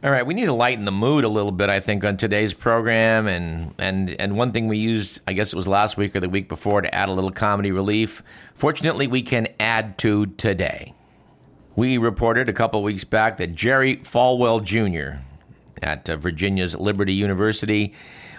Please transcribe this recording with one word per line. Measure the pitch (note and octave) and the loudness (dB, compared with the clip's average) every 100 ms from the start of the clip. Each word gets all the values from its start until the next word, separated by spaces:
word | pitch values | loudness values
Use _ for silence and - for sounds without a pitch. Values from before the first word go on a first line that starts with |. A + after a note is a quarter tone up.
| D3 | 2
All | |
right, | C3+ | 0
we | B2 F#3+ | 0 0
need | A3 | 0
to | |
lighten | A#2+ A#2+ B2 G2+ | 2 2 0 -2
the | |
mood | F#2+ A#2 D3+ | 0 2 4
a | A#2 | 2
little | G#2+ G2+ | 2 0
bit, | F#2 G2+ | 0 0
I | G2 | 0
think, | F#2 G#2 | 0 -2
on | G2+ G2 | 0 0
today's | A2 G#2 G#2+ | 0 2 0
program. | F#2 A#2+ A2+ A2+ A2+ A2+ A2+ G#2+ | 0 0 2 2 4 4 4 2
And, | F2+ E2+ E2 E2+ - | -2 -4 -6 -8 -6
and, | F#2+ F#2+ F#2 - | -2 0 -2 -2
and | G2 G2+ | -2 0
one | B2 | 0
thing | A#2 A2+ | 0 0
we | G#2+ | 0
used, | A2+ A2+ G2 - - | 0 0 -4 -8 -4
I | |
guess | F#2+ G#2 | -2 -2
it | E2+ | -2
was | F#2 | 2
last | G2 G#2+ - | 2 2 0
week | G2+ G2 | -2 -2
or | |
the | F2+ | -2
week | F#2+ F#2+ | -2 -4
before, | E2+ G#2 G2+ | -6 0 2
to | F2+ | 0
add | - G2 | -2 -2
a | |
little | F#2+ F#2+ | 0 -2
comedy | F#2+ G#2+ G2+ G2+ | 0 0 0 0
relief. | F#2 G2 G#2+ A2 - - - - | 0 0 0 0 -6 -20 -20 -20
Fortunately, | _ C#3+ D3+ D3+ D3 C3+ | _ -2 0 -2 -2 -2
we | B2+ | -2
can | B2 B2 A2+ - | -2 -2 -2 -2
add | A2 A2+ A2 F#2+ | 0 0 -2 -2
to | A2+ G#2 G#2 | 2 2 0
today. | - A2 F#2 E2+ - - - _ _ _ _ - - - - | -2 -2 0 -2 -4 -14 -20 _ _ _ _ -20 -20 -8 -2
We | B2+ B2+ | 0 2
reported | A2+ G2 A#2 A#2 B2 | 0 2 2 2 0
a | |
couple | G2 A2+ A2 | 0 0 0
weeks | G2+ G2 | -2 -4
back | - A2 A2 - | -2 2 2 0
that | F2 D#2+ | -6 -2
Jerry | A2+ C3+ C3+ - | 2 4 2 0
Falwell | - A#2+ B2+ B2+ A#2+ A2+ | -2 2 4 4 4 2
Junior | G2+ A2 G#2+ E2 C#2 C#2 C2 C#2+ _ - _ - | 0 0 0 -2 -6 -10 -14 -20 _ -20 _ -8
at, | D2+ D2+ - | -6 -6 -6
uh, | D#2+ | -4
Virginia's | E2 D#2 G2 F#2+ F2+ D#2+ | -4 -2 -2 0 -2 -2
Liberty | G2+ G2+ G2 | -2 0 0
University | F#2+ G2+ F#2+ G#2+ G#2+ G#2 G#2 G#2 - - - - | 0 0 0 0 0 0 0 -2 -6 -20 -20 -20